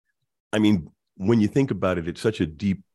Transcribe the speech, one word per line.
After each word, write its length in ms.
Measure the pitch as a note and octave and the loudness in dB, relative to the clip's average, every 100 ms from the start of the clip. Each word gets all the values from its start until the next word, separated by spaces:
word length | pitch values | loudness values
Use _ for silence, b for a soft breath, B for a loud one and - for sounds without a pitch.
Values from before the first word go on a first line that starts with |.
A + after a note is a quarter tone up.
| _ _ _ _ _ | _ _ _ _ _
I 40 | A2 | 2
mean, 320 | G#2+ G2+ D2 _ _ - | 2 2 -2 _ _ -6
when 240 | F#2+ A#2 | 0 2
you 80 | G#2 | 2
think 220 | C#3+ C3+ | 0 -2
about 280 | G#2 F#2+ F2+ | 0 -2 -2
it, 100 | E2 | -4
it's 120 | D#2+ | -4
such 200 | A#2 G#2+ | -2 -2
a 60 | E2 | -4
deep 360 | D#2 G2+ F#2 - | -2 -2 -2 -6